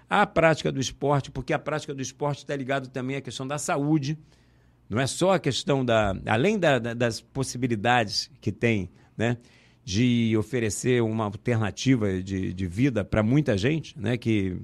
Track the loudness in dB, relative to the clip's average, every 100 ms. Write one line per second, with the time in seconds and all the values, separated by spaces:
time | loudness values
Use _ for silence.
0 | 0 2 2 4 4 4 0 -2 -4 -2
1 | 0 0 -2 -6 -4 -4 -2 -6 -6 -8
2 | -10 -4 -4 -4 -6 -6 -4 -4 -4 -6
3 | -6 -6 -8 -10 -8 -6 -4 -2 2 2
4 | 2 -4 -10 _ _ _ _ _ -4 -2
5 | -2 2 2 2 0 -2 0 0 4 4
6 | 2 0 0 2 2 2 2 2 0 -2
7 | -2 -2 -8 -6 -6 -4 -2 0 2 2
8 | 2 -4 -6 -8 -6 0 2 2 -2 -12
9 | _ -4 -2 -2 -8 _ _ _ -4 0
10 | 2 2 2 2 0 -2 -2 -2 0 2
11 | 2 -2 -4 -4 -2 0 -2 0 2 2
12 | 2 -2 -4 -4 -4 -4 -4 0 0 0
13 | 0 0 2 2 2 0 0 -2 -6 -8
14 | -4 -2 0 0 0 -4